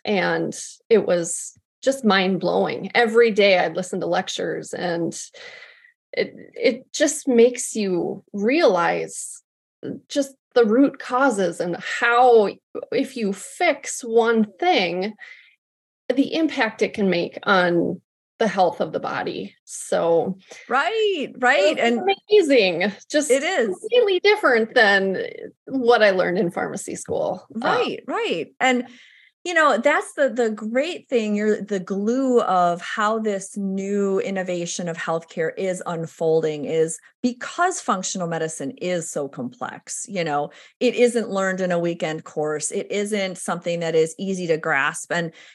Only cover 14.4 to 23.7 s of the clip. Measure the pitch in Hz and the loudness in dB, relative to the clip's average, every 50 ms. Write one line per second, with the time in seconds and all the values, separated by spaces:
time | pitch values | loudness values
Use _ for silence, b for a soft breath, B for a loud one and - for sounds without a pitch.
14.4 | 208 214 - - 349 359 349 233 185 170 175 180 185 220 214 B B B B B | 2 0 -2 -2 0 2 2 2 2 0 -2 -4 -4 -6 -8 B B B B B
15.4 | B B B B _ _ _ _ _ _ _ _ _ - 254 262 269 - - 320 | B B B B _ _ _ _ _ _ _ _ _ -4 0 0 0 0 0 -2
16.4 | 320 285 - 269 233 214 - - 214 190 - 226 202 190 175 175 170 - - - | -2 -2 0 -2 -2 -2 -2 -2 -4 -4 -2 -2 0 0 0 0 -2 -4 -8 -6
17.4 | - 208 202 185 180 175 175 170 175 170 180 - - _ _ _ _ _ _ - | -2 2 2 4 4 4 2 2 0 -2 -4 -8 -12 _ _ _ _ _ _ -2
18.4 | 233 202 175 196 185 165 - - 165 160 - - - - 131 - 185 123 82 - | 0 0 2 2 2 2 2 -2 -4 -4 -4 -6 -6 -4 -6 -4 -6 -6 -6 -8
19.4 | - - - _ _ - - - - - 190 180 170 165 170 165 - 190 185 B | -10 -12 -14 _ _ -18 -16 -16 -8 -4 -2 0 2 2 2 2 2 0 -6 B
20.4 | B B B B B - 233 262 302 359 440 440 427 415 381 302 233 - - - | B B B B B -2 -2 0 0 0 0 0 0 0 0 -2 -4 -8 -6 0
21.4 | 247 247 277 339 - 302 - - - 233 240 269 359 392 392 - _ - 415 427 | 2 2 4 4 4 2 2 2 2 0 0 0 0 -2 -2 -2 _ 4 4 4
22.4 | 339 285 277 240 196 185 170 165 185 208 196 - - _ - 302 285 294 247 277 | 6 6 6 6 6 4 2 0 -2 -2 -2 -6 -10 _ -2 0 2 2 2 2
23.4 | 294 349 381 320 226 196 | 2 0 0 0 0 -2